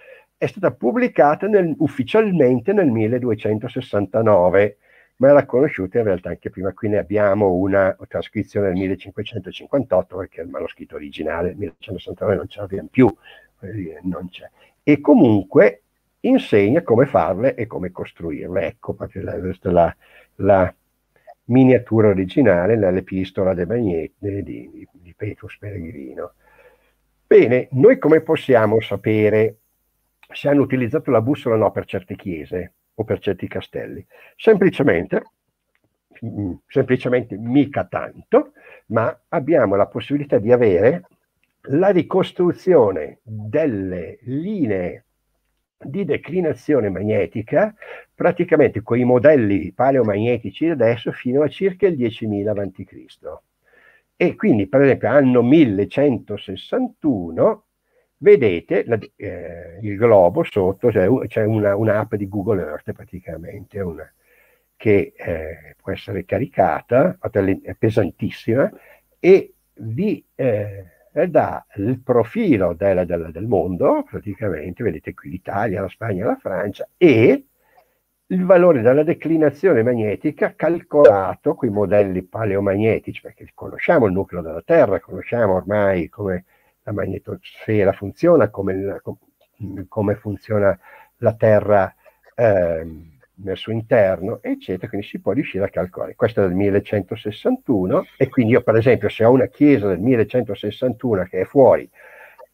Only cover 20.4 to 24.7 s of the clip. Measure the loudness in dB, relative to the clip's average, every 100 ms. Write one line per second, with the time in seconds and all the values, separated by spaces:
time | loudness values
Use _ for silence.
20.4 | 2 2 2 -4 _ _ _ _ -20 -14
21.4 | 0 4 6 4 2 2 4 2 -2 2
22.4 | 4 4 2 2 0 0 -4 -6 -6 -4
23.4 | -2 -2 -4 -2 -2 -4 -6 _ -8 -8
24.4 | -10 -14 -16